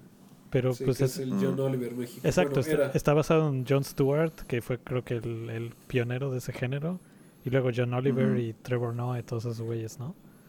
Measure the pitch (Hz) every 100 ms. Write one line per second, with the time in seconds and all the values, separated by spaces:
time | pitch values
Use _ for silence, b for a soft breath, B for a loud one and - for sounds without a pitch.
0 | - - - - - 135 127 123 131 123
1 | 135 156 131 101 135 131 135 131 120 123
2 | 117 - 151 156 147 139 131 147 131 -
3 | - 147 143 160 156 131 123 139 135 -
4 | 135 147 165 - - 123 - 120 - 127
5 | - 120 117 113 117 113 117 - - 127
6 | 120 123 139 127 - - 123 143 160 180
7 | B B B B 123 135 127 120 120 123
8 | 135 117 107 123 117 110 - 123 120 120
9 | 123 123 113 117 120 113 117 117 110 -
10 | 127 - B B